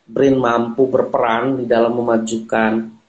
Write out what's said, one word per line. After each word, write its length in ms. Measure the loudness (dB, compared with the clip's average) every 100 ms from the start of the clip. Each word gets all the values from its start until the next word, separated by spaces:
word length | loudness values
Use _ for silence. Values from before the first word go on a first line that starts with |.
brin 320 | -8 0 2 2
mampu 480 | 2 0 0 0 0
berperan 720 | 0 0 0 0 0 -2 -4
di 0 |
dalam 320 | 0 2 2 0
memajukan 960 | 0 0 -2 -6 -4 -2 0 -2 -4 -12